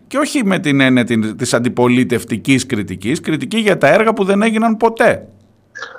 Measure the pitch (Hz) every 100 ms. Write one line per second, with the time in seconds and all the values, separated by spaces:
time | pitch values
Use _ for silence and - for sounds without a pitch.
0 | _ 262 294 294 202 180 147 139 135 127
1 | 117 113 107 101 123 123 120 110 123 123
2 | 123 117 - 113 - 135 - 110 95 95
3 | 104 165 170 156 131 220 208 165 139 180
4 | 220 214 196 196 226 220 226 220 226 226
5 | 226 - - - _ _ _ - -